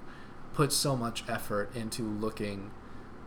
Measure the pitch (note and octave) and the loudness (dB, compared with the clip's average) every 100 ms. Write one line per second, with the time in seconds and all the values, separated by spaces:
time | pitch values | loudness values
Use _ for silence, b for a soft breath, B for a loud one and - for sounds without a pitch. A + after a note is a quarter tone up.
0 | - B B B - - C#3+ - D3+ C3 | -8 B B B -6 4 4 6 4 4
1 | A#2 A2+ - A2 - G#2 G#2 A#2+ A2 - | 2 -2 -2 -2 2 2 2 0 -2 0
2 | A2 G#2 A2 - G#2 G2+ G2+ - B B | 0 2 0 0 -2 -2 -6 -10 B B
3 | B - | B -12